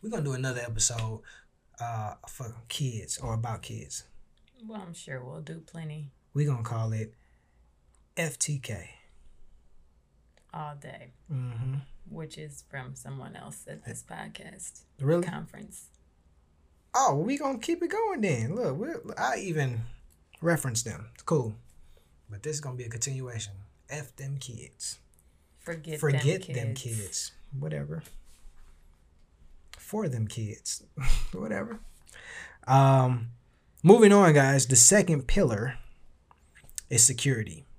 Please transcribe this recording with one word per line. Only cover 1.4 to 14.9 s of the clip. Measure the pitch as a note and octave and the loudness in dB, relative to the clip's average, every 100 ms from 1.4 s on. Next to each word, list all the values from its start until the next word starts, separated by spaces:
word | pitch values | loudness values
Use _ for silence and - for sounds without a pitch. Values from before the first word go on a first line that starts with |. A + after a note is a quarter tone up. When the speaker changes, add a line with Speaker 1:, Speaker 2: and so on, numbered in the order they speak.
| _ _ _ - | _ _ _ -12
Speaker 1:
uh, | A#2 A2+ G#2+ - - | -8 -6 -8 -10 -18
for | - A#2 A#2 - | -14 -14 -14 -12
kids | - C#3 A2+ - - | -6 -4 -4 -8 -8
or | A#2 | -4
about | A2+ A#2 G#2+ | -4 -4 -6
kids. | - A2 - - - - - _ _ C4 A3 | -10 -14 -12 -14 -16 -20 -20 _ _ _ -14
Speaker 2:
Well, | G#3+ | -14
I'm | F3+ | -14
sure | E3 - C3 | -16 -12 -12
we'll | B2+ D#3 | -12 -14
do | D#3 E3 | -12 -14
plenty. | D#3+ E3 D#3+ D3+ D3 _ _ | -14 -12 -12 -10 -14 _ _
Speaker 1:
We're | C#3+ D3 | 0 0
gonna | B2+ | 0
call | A2+ A2+ A2+ | -2 -2 -2
it | A2 A2 _ _ _ _ _ _ _ _ _ _ - | -2 -6 _ _ _ _ _ _ _ _ _ _ -6
F | E3 - | -6 -4
T | - C#3+ | -4 -4
K. | - G2+ E2+ - _ - - - - - - - - _ _ _ _ _ _ | -6 -12 -12 -20 _ -20 -20 -20 -20 -20 -20 -20 -20 _ _ _ _ _ _
Speaker 2:
All | D#3+ D3+ D3 | -12 -12 -12
day. | C3 - B2 _ - | -16 -18 -20 _ -8
Speaker 1:
Mm-hmm. | C3+ B2 A#2 C3 C3+ C3+ - - | -6 -6 -6 -6 -6 -10 -20 -16
Speaker 2:
Which | E3 D#3 D#3 | -14 -14 -14
is | D3+ C#3 - | -16 -18 -16
from | C#3 B2+ | -16 -14
someone | C3+ C3 C3+ - - | -16 -14 -14 -14 -16
else | - - - | -16 -18 -16
at | - | -16
this | - - | -14 -16
podcast | - - - - - - - - _ | -14 -14 -14 -14 -18 -16 -18 -18 _